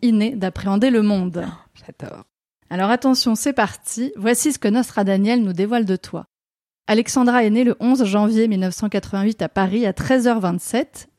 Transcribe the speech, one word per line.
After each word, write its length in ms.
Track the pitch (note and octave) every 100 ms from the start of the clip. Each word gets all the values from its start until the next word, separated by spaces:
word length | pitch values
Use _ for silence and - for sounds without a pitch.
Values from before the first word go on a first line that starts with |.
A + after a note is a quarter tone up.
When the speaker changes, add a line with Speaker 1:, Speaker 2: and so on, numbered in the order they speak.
Speaker 1:
innée 340 | A#3+ A3 A3 B3
d'appréhender 540 | F#3+ - G3 G3 C4
le 120 | A3+
monde. 420 | G#3 G3+ F3+ E3+ F3
Speaker 2:
Oh, 320 | - _ _ - -
j'adore. 260 | C#3+ - - _ _ _ _
Speaker 1:
Alors 200 | F3 G3
attention, 440 | B3 C4+ C4 B3
c'est 180 | A3 D4
parti. 580 | C4+ G#3 - - A3+ B3+ -
Voici 360 | G#3+ B3 D#4
ce 60 | C4
que 100 | A3
Nostra 340 | A#3 A#3+ -
Daniel 380 | G3 G3 G3+ A#3+
nous 100 | G3+
dévoile 320 | F3 G3+ A#3+ G3+
de 100 | F#3
toi. 280 | - E3+ - _ _ _ _ _ -
Alexandra 580 | G#3+ A#3 C4 B3 B3
est 60 | A3
née 140 | A3
le 120 | B3 -
onze 240 | A3+ B3+
janvier 420 | G#3 G3+ G#3 A3 A3+
mille 140 | F#3+
neuf 140 | F#3
cent 160 | - G#3+
quatre-vingt-huit 500 | G3+ - G3 G3+ A3
à 80 | E3
Paris 380 | - F#3+ G#3+ A3
à 80 |
treize 320 | - - C4 A#3+
heures 140 | A3+
vingt-sept. 680 | F#3 F3 - A#3 C4+ - -